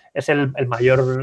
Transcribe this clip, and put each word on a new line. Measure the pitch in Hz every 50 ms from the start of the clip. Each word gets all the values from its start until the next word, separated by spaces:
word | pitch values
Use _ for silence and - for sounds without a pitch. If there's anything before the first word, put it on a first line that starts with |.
| _ _ -
es | 147 135 -
el, | 147 143 139 131 135
el | - 131
mayor, | 120 127 120 123 131 131 135 131 127 131 131